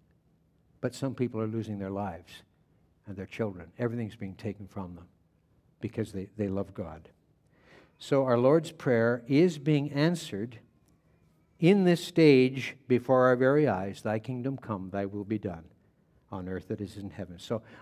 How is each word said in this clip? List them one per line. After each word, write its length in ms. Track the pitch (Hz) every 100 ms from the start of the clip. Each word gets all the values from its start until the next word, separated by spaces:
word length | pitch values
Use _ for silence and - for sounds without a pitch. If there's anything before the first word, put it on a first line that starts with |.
| _ _ _ _ _ _ _ -
But 140 | 127
some 200 | - 135
people 240 | 117 120 110
are 40 | 110
losing 320 | 113 110 101
their 120 | 95
lives 520 | 98 101 85 - - _ _ _ _ _ _ -
and 120 | 95
their 80 | 92
children. 440 | - 110 90 85 -
Everything's 380 | 120 120 107 -
being 180 | 98
taken 320 | 92 107 98 98
from 280 | 101 90
them 140 | 87 87 _ _ _ _ _ _ -
because 300 | 104 - 107
they, 180 | 95 98 107
they 100 | 101
love 240 | 98 95
God. 380 | - 85 80 80 _ _ _ _ _ _ - _ _
So 260 | - 139
our 140 | 131 120
Lord's 340 | 127 165 156
Prayer 520 | - 139 117 117 123 -
is 300 | 143 180 151
being 340 | 139 147 147
answered 640 | 143 160 175 - 98 117 120 _ _ _ _ _ _ _ _ _ -
in 240 | 185 202
this 220 | 180 170
stage 720 | - - 156 131 127 131 117 - -
before 400 | 123 123 127 127
our 80 |
very 320 | 123 131 147 143
eyes, 360 | 92 98 92
"Thy 180 | 110 110
kingdom 360 | 120 123 127 135
come, 340 | - 101 92
thy 160 | 98 101
will 180 | 104
be 160 | 101 107
done, 240 | 98 82 85 _ _ _ _ _ -
on 180 | 98 92
earth 200 | 92 -
that 120 | 110
is 160 | 98 104
in 140 | 98
heaven." 300 | - 87 87
So 220 | - 117 - -